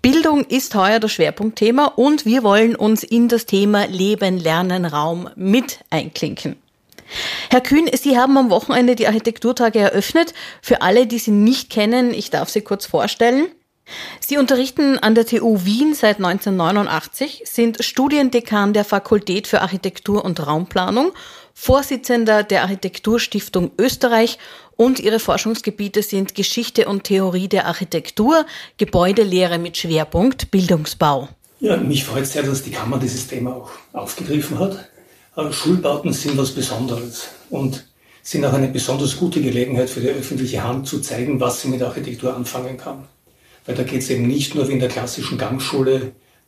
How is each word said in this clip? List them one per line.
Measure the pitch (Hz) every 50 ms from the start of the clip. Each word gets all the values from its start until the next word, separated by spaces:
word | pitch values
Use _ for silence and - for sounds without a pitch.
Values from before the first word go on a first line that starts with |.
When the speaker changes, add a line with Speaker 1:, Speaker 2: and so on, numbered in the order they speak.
Speaker 1:
Bildung | - 240 269 330 311 320 302 285 269
ist | - - 262 254 - -
heuer | 214 185 196 214 226
das | 220 214
Schwerpunktthema | - - - 147 - - 208 220 220 - 214 214 240 262 294
und | 277 - - 240 285 302 302 -
wir | 220 226 269 233
wollen | 208 196 208 226 233 233
uns | - - 214 220 214 -
in | - 220 233 240
das | 240 233 226 226
Thema | - - 196 202 202 208 202 208 196
Leben, | 190 185 185 196 214 - 208 190 185 185
Lernen, | 170 160 160 165 185 185 180 185 175
Raum | 170 147 147 151 160 170 175 180 - -
mit | - 185 190 196 254 247 - - - - _
einklinken. | - 160 - 160 - - - 151 - - - - - _ _ _ _ _ _ _ _ - - - - - - - - - - -
Herr | - 254 247
Kühn, | - 269 294 330 330 - 262
Sie | - 277 262
haben | 240 247 269 277 277
am | 262 240
Wochenende | 190 202 - - 269 247 247 240 247
die | 233 226 -
Architekturtage | 214 220 220 233 226 - - 226 - - 247 226 214 220
eröffnet. | 208 202 - 190 202 - - 320 339 330 - - - - - - -
Für | - - - -
alle, | 180 196 240 254 220
die | 233 233
Sie | - - 214
nicht | 202 208 220 262 - - _
kennen, | - 226 208 214 233 254 254 240 226
ich | - 208 -
darf | - 147 139 -
Sie | - 220
kurz | 214 - 196 196 -
vorstellen. | - - 160 - 208 - - 226 233 247 269 311 370 - _ _ _ _ _ _ - - - - - - -
Sie | - - 285 285
unterrichten | 277 247 277 247 262 262 - - 302 277 269 247
an | - 214 220
der | 226 226
T | 226 240 220
U | - 233 220 202 175
Wien | 190 208 233 285 311 302
seit | 285 - 214 208 202
neunzehnhundertneunundachtzig, | 190 180 175 196 - 208 190 185 170 160 190 208 208 - - 165 - - _ - 262 302 - - -
sind | - - - 233 233 226 - -
Studiendekan | - - - 262 285 285 294 285 254 240 240 226 - 220 208 202 196 208
der | 208 208
Fakultät | - - 196 196 - 226 208 196 - 175 196 208 -
für | - - -
Architektur | 185 190 190 - 190 180 - _ - 202 202 -
und | - 170 160 160
Raumplanung, | 143 151 160 175 - - 190 185 185 196 233 285 370 370 - - - - - - _ _
Vorsitzender | - - - 254 277 277 277 277 240 - - 247 240 233 220 214 214 208
der | 208 202 180 -
Architekturstiftung | 185 196 190 - 190 180 - _ - 220 240 - - - 208 - - - 185 175 - - -
Österreich | 202 262 247 - - 247 233 226 226 233 - - - - - - - - _
und | _ 226 254 262 254
Ihre | - 214 214 226
Forschungsgebiete | 220 - - - - 214 226 220 - - 202 - 202 202 190 214 208
sind | - - 196 190 190 -
Geschichte | - 196 - - - 240 - - - 208 -
und | 202 196 -
Theorie | - 202 190 190 190 175 185 185 196
der | 208 190 -
Architektur, | 175 165 - 185 165 - 165 143 - - - 208 247 311 330 311 320 - - - - _ _
Gebäudelehre | 208 - - 180 175 185 196 214 220 202 180 185 185 175 170 170
mit | 170 175 170
Schwerpunkt | - - 170 165 156 156 - - 170 190 262 262 - - -
Bildungsbau. | - 196 185 175 185 160 156 - - - 170 151 143 135 123 135 - _ _ _ _ _
Speaker 2:
Ja, | - 214 185
mich | - 123 127 143 139 -
freut | - 113 139 135
sehr, | 135 - 147 139
dass | 135 135 127 -
die | -
Kammer | 104 - 107 113 135 131
dieses | 131 120 107 - -
Thema | - - 127 120 127 127
auch | 127 - - - - - _ _
aufgegriffen | - - - - - 175 - 151 151 143 - 143 -
hat. | 185 196 190 - - - _ _ _ _ _ _ _ _ _
Aber | - 156 147 -
Schulbauten | - - 156 180 180 175 143 147 147 - - -
sind | - - 143 139 135
was | 135 - -
Besonderes | 139 127 - - 113 123 127 120 117 120 120 117 - - - - - - _
und | - 139 139 135 135 - - _ _ _ _ _ _ _ _
sind | - - 151 139
auch | 135 131
eine | 139 135 127
besonders | 131 131 120 - 131 135 143 135 - -
gute | 180 170 - 151 131
Gelegenheit | 131 117 120 123 131 139 123 127 127
für | - 131
die | 117 131
öffentliche | 147 139 127 - 147 127 131 120 - 101 98
Hand | 113 123 135 135 -
zu | - 147
zeigen, | - - 123 113 123 135 147 127
was | 127 120 120 -
sie | - 135
mit | 127 127 139
Architektur | 135 - 143 127 127 120 117 - 127 127
anfangen | 127 123 120 - 127 127 127 135 127
kann. | - 147 135 135 135 - _ _ _ _ _ _ _ _ _ _ _
Weil | - 127
da | 135 127
geht's | 127 143 127 127 -
eben | 135 117 117
nicht | 120 139 147 - - -
nur | 151 135 131
wie | 139
in | 127
der | 127 123
klassischen | - 123 - - - - 127 - 135 117
Gangschule | 123 104 123 131 - - - 139 135 131 131 131 123 107 - _ _ _ _ _ _